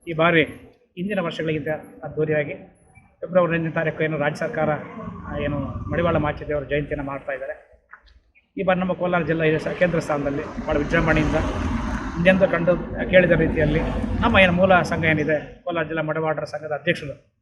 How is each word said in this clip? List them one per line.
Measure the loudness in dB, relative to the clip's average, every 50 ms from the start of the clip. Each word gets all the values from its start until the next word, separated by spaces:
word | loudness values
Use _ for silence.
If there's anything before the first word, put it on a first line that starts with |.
| _ -8
ಈ | -2
ಬಾರಿ | 2 2 4 6 4 4 2 -2 -16 -18 -20 _ _ _ _ _ -8
ಹಿಂದಿನ | -6 -2 -2 -2
ವರ್ಷಗಳಿಗಿಂತ | -2 -2 -4 -4 -4 -2 -2 -2 -2 -4 -6 -6 -6 -14 -20 -14 -14
ಅದ್ದೂರಿಯಾಗಿ | -10 -2 -2 0 2 2 0 0 -2 -6 -12 -14 -20 _ _ _ _ _ -20 _ _ _ _
ಫೆಬ್ರವರಿ | -12 0 2 2 2 4 2 0
ಒಂದನೇ | -2 -2
ತಾರೀಕು | -2 -2 -2 -2 -2 -2 -2
ಏನು | -2 0 0
ರಾಜ್ಯ | -2 -2 -2
ಸರ್ಕಾರ, | -2 -6 -4 -2 -2 0 0 0 -2 -4 -10 -14 -12 -12 -12 -12 -12 -12 -10
ಆ, | -6 -4
ಏನು | -4 -2 -2 -4 -4 -6 -6 -8 -6 -4
ಮಡಿವಾಳ | -2 0 2 2 2 2
ಮಾಚಿದೇವರ | 0 0 -4 -4 -4 -4 -4 -4 -2
ಜಯಂತಿಯನ್ನು | -2 -2 -2 -2 -2 -4 -6 -6
ಮಾಡ್ತಾ | -6 -8 -8 -6 -8
ಇದ್ದಾರೆ. | -8 -8 -8 -10 -10 -12 -14 _ _ _ _ _ -20 -20 _ -20 _ -20 _ _ _ _ _ _ _ -4
ಈ | 0
ಬಾರಿ | 0 2 2
ನಮ್ಮ | 2 -2 -2
ಕೋಲಾರ | -2 0 0 0 0
ಜಿಲ್ಲೆ | 2 0 0 2 2 2
ಇದೆ | 2 2
ಸ-, | -2 -4 0 0
ಕೇಂದ್ರ | 0 2 2 0
ಸ್ಥಾನದಲ್ಲಿ | -2 -2 -2 -2 -2 -2 -4 -4 -6 -8 -10 -10 -4 -2
ಭಾಳ | 0 0
ವಿಜೃಂಭಣೆಯಿಂದ | 0 2 2 2 2 4 2 2 2 2 2 0 0 -2 -2 -2 -2 -2 -2 -2 -4 -4 -4 -4 -6 -6 -4
ಹಿಂದೆಂದೂ | 2 4 4 6 6 4 2
ಕಂಡು | 2 0 2 2 2 0 0 -8 -6 -6 -4 4
ಕೇಳಿದ | 6 6 6 6
ರೀತಿಯಲ್ಲಿ | 4 4 4 0 2 2 2 2 2 0 0 0 -2 -4 -4 -2 -2 0
ನಮ್ಮ | 0 4 6 6
ಏನು | 6 6
ಮೂಲ | 6 4 6 6 6 6
ಸಂಘ | 4 2 -2 0 2
ಏನಿದೆ, | 2 2 2 2 0 0 -2 -2 -8 -18 -12 _
ಕೋಲಾರ | -6 -4 -4 -4
ಜಿಲ್ಲಾ | -4 -4 -4
ಮಡಿವಾಳರ | -4 -2 -2 -2 -2 -2 -2 -4 -6
ಸಂಘದ | -8 -8 -10 -8 -6
ಅಧ್ಯಕ್ಷರು | -8 -4 -2 -2 -2 -2 -4 -12 -12 -14 _ _ _ _